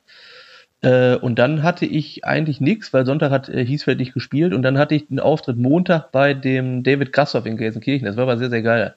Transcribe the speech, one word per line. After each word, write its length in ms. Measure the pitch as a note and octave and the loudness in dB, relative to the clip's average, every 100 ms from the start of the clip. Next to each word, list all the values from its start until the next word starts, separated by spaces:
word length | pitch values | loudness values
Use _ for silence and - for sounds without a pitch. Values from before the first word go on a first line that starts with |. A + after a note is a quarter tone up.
| _ - - - - - _ _ | _ -20 -20 -20 -20 -20 _ _
Äh, 340 | B2+ B2+ B2+ B2 | 2 4 4 2
und 240 | B2+ A#2 | 0 2
dann 240 | B2 D#3 | 2 2
hatte 240 | D#3+ F3+ - | 0 -2 -2
ich 360 | D#3 D3 - | -4 -6 -8
eigentlich 380 | - C#3+ D#3 C3 | -4 -2 -2 0
nix, 320 | C3 A3 - | 0 0 0
weil 140 | C3 B2+ | 0 0
Sonntag 240 | D3+ D3+ | 0 2
hat, 180 | C3+ C3+ | 0 -2
äh, 160 | - B2 | -4 -2
Hiesfeld 320 | D3 - C3 | -2 -2 -2
nicht 160 | B2+ | -2
gespielt. 400 | B2+ - C#3 F3 | -6 -4 0 0
Und 80 | C3 | 2
dann 160 | C3 C3+ | 2 2
hatte 160 | D3 | 2
ich 160 | D3+ - | 0 -2
einen 100 | C3 | -2
Auftritt 380 | - D3+ - A#2 | 0 0 -2 0
Montag 540 | B2 D#3+ F3+ E3 - | 2 2 2 0 0
bei 240 | C3 C#3+ C3+ | 0 2 0
dem 480 | C3 C3 B2+ B2+ | -2 -2 -2 -2
David 280 | B2+ C#3 C3+ | 0 0 0
Grassoff 360 | - C#3+ B2+ A2 | 0 0 0 -4
in 100 | A2 | -4
Gelsenkirchen. 480 | A2 A2+ - C#3 A2+ | -6 -6 -4 -2 -2
Das 120 | G#2 | -2
war 60 | C3 | -2
aber 120 | A#2 | -2
sehr, 140 | B2 | -2
sehr 100 | A#2 | -2
geil. 320 | A2+ A#2 G2 | 0 0 -2